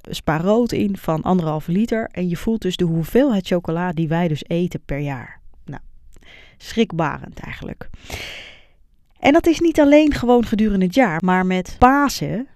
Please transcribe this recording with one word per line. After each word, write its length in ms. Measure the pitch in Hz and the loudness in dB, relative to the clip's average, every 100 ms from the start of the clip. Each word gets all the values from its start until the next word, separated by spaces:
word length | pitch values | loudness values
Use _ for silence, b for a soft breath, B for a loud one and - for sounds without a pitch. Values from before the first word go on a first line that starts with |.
Spa 400 | - - - 156 | -14 -6 -2 0
Rood 320 | 185 226 233 | 2 2 2
in 240 | - 202 190 | 0 -2 -4
van 260 | - 160 | -4 -2
anderhalve 500 | - 185 156 151 - | 0 0 0 -4 -2
liter. 360 | 185 233 220 226 | -2 0 -2 -4
En 180 | - 180 | -6 -4
je 80 | 175 | -4
voelt 260 | 226 226 | -4 -4
dus 140 | 180 - | -4 -2
de 80 | |
hoeveelheid 640 | 175 165 160 180 294 196 - | -2 -2 0 2 2 0 0
chocola 460 | 175 - 165 180 | -2 -2 -4 -4
die 160 | 160 156 | -2 -2
wij 200 | 165 175 | 0 0
dus 160 | 147 - | -2 -2
eten 380 | 170 175 - | -2 -2 -6
per 140 | - 143 | -8 -6
jaar. 420 | 143 127 104 - - - | -6 -8 -12 -18 -20 -20
Nou, 180 | - - - - - - B B B B | -16 -16 -18 -20 -20 -20 B B B B
schrikbarend 840 | - 226 226 165 147 135 - - | -6 -2 -2 -2 -4 -6 -12 -14
eigenlijk. 500 | - - - - - B B B B B B B B B _ _ _ _ | -14 -12 -12 -12 -14 B B B B B B B B B _ _ _ _
En 140 | - | 4
dat 140 | 320 339 | 4 4
is 140 | 311 | 2
niet 200 | 339 311 | 2 4
alleen 340 | 285 294 302 | 6 6 6
gewoon 300 | 254 240 240 | 2 2 2
gedurende 400 | 226 208 220 196 | 2 0 2 2
het 100 | 185 | 2
jaar, 260 | 262 220 160 | 2 2 2
maar 220 | 185 185 185 | 2 2 2
met 300 | 185 180 - | -2 -4 4
Pasen, 720 | 247 285 277 - 151 185 277 | 4 6 2 -2 -6 -6 -8